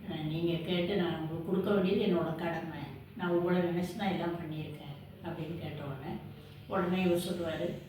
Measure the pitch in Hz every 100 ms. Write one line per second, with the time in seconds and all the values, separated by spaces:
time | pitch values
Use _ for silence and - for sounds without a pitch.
0 | - 160 151 160 170 170 - 175 175 202
1 | 170 156 160 165 - 185 185 202 185 214
2 | 202 170 160 160 170 165 165 147 143 -
3 | - - 180 175 175 180 175 170 180 -
4 | 196 165 170 165 160 156 151 147 - -
5 | - - 170 160 156 175 151 147 143 143
6 | 156 - - - - - - 190 175 185
7 | 180 175 - 170 170 156 175 -